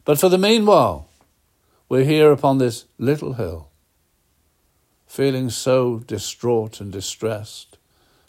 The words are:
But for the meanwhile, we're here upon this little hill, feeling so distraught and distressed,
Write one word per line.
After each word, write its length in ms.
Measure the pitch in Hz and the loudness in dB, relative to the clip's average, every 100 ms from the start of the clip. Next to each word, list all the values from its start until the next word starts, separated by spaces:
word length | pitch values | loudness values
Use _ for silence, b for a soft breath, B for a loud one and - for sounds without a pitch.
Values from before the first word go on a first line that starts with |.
But 160 | b 151 | b 2
for 80 | 185 | 4
the 100 | 185 | 4
meanwhile, 720 | 202 226 208 175 110 71 - _ _ _ _ _ _ _ - | 2 2 4 4 4 -2 -12 _ _ _ _ _ _ _ -4
we're 160 | 127 | 0
here 280 | 135 156 151 | 2 4 4
upon 260 | 143 143 135 | 4 2 2
this 280 | 123 113 - - | 0 -4 -14 -6
little 360 | 120 151 - | -4 -4 -6
hill, 360 | 117 85 82 - _ _ _ _ _ _ _ _ _ _ _ _ _ _ | -8 -8 -10 -16 _ _ _ _ _ _ _ _ _ _ _ _ _ _
feeling 420 | - 139 131 127 | -4 -2 -2 -4
so 500 | - 135 131 123 113 | -4 0 2 0 -4
distraught 840 | - 101 - - 120 117 110 - | -8 -10 -10 -6 -2 -2 -2 -10
and 100 | 98 | -12
distressed, 880 | 95 - - 113 107 110 - - _ _ _ _ _ | -10 -12 -8 -6 -6 -12 -18 -20 _ _ _ _ _